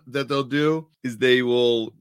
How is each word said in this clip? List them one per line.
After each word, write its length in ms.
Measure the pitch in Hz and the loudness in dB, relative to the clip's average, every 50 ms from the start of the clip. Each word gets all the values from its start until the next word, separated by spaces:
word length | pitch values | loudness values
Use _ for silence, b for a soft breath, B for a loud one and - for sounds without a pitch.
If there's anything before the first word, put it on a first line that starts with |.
| _ | _
that 220 | 127 120 139 139 139 | -8 -8 -6 -6 -4
they'll 120 | 143 139 | -4 -4
do 460 | 139 123 139 147 151 151 160 160 156 _ _ _ - | -4 -2 -2 0 0 0 -2 -2 -6 _ _ _ -10
is 140 | 127 117 | -10 -4
they 260 | 107 131 127 127 127 123 | 0 2 4 4 4 4
will 500 | 120 120 123 120 120 117 117 110 110 - _ | 2 2 2 2 2 2 0 -2 -6 -10 _